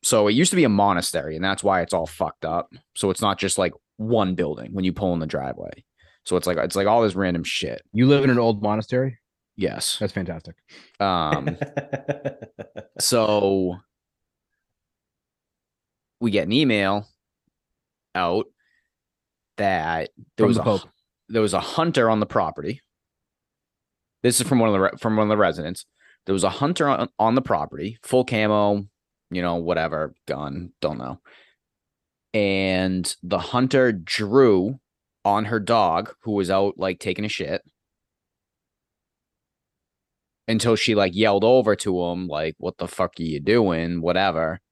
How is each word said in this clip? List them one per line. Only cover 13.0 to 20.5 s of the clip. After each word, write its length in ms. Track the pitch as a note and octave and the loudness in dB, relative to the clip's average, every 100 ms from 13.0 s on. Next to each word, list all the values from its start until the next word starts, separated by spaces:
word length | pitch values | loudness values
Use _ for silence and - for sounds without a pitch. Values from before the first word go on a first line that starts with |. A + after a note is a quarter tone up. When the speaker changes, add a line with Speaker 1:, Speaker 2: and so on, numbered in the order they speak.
| - A#2+ G#2+ G#2 G2 G2 F#2 F2 _ _ _ _ _ _ _ _ _ _ _ _ _ _ _ _ _ _ _ _ _ _ _ _ | 0 2 2 2 2 2 -2 -6 _ _ _ _ _ _ _ _ _ _ _ _ _ _ _ _ _ _ _ _ _ _ _ _
Speaker 1:
we 120 | A#2 | -2
get 160 | G2+ E2 | 0 2
an 40 | |
email 560 | A#2+ D3 G#2+ G2 G2+ G#2 _ _ _ _ _ _ _ _ _ _ F#2 | 2 2 2 2 0 -4 _ _ _ _ _ _ _ _ _ _ -4
out 320 | F2 F#2 - _ _ _ _ _ _ _ _ _ _ - | 0 -2 -4 _ _ _ _ _ _ _ _ _ _ -2
that 520 | G2+ F#2 D#2+ E2 D#2 - - - | 0 0 -2 -4 -6 -12 -20 0
there 60 | |
Speaker 2:
From 40 | |
Speaker 1:
was 80 | G#2+ | 2